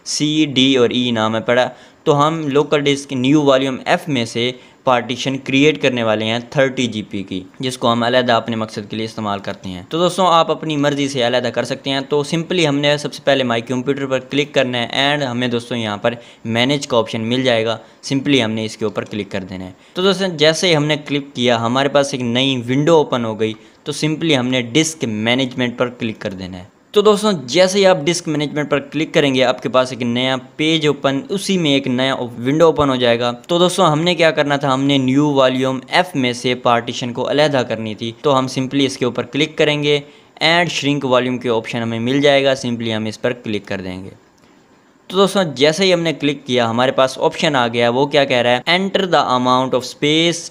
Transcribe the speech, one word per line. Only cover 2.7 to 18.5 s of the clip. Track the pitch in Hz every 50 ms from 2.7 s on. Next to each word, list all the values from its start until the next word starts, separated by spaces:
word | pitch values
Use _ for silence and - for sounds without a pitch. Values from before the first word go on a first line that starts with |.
| 160 151
डिस्क | 143 143 139 135 143 - 139
न्यू | 131 123 131 147 156
वॉल्यूम | 147 139 135 131 135 135 131 113 - -
एफ | 160 180 - -
में | 143 123 117
से | 117 - 117 117 123 127 - - - - _ -
पार्टीशन | 135 127 120 117 117 131 120 - 143 135
क्रिएट | 131 - - 135 135 139 147 147 143
करने | - 139 123 123 117
वाले | 113 107 107 110
हैं | 110 113 120 120 -
थर्टी | - 151 135 135 123 139 127
जी | 117 104 107 101
पी | - - 101 95
की, | - 98 92 90 - - - 135
जिसको | 131 127 - - 120
हम | 117 117 117
अलहदा | 117 123 127 123 120 120
अपने | 113 113 - 117
मकसद | 110 110 107 - 117 104
के | 95 -
लिए | 107 110
इस्तेमाल | 113 - - 110 104 101 98
करते | 98 104 98 - - 98
हैं। | 92 90 90 -
तो | - 160
दोस्तों, | 175 175 170 - 190
आप | 175 165 165 165 160
अपनी | 156 147 - 160 156
मर्ज़ी | 143 143 147 143 139 143 135
से | 139 135 117
अलहदा | 120 123 123 120 120
कर | 113 120 123
सकते | 123 135 - - 139
हैं। | 135 139 135
तो | - 143 143 139
simply | 143 - 165 165 165 185 180 165
हमने | 147 139 143 143 143 147 147
सबसे | 147 147 - - -
पहले | - 139 135 131
माई | 120 117 117
कंप्यूटर | 117 120 131 127 123 135 139 139 139
पर | 131 131 131
क्लिक | 127 - - 139 147 143 -
करना | 143 131 123 123 123
है | 117 120 - - 135 143 147 147
and | 143
हमें | 127 120 120 127 123
दोस्तों | 120 117 117 - 127 120
यहाँ | 113 107 104 101
पर | - 117 117 117 - - - - -
मैनेज | 117 113 113 120 131 143 143 143
का | - 131 117
ऑप्शन | 113 - - 120
मिल | 110 113 120 127 131
जाएगा, | 131 120 113 110 113 113 110 - - - _ -
simply | - 139 139 127 147 143 131
हमने | 117 110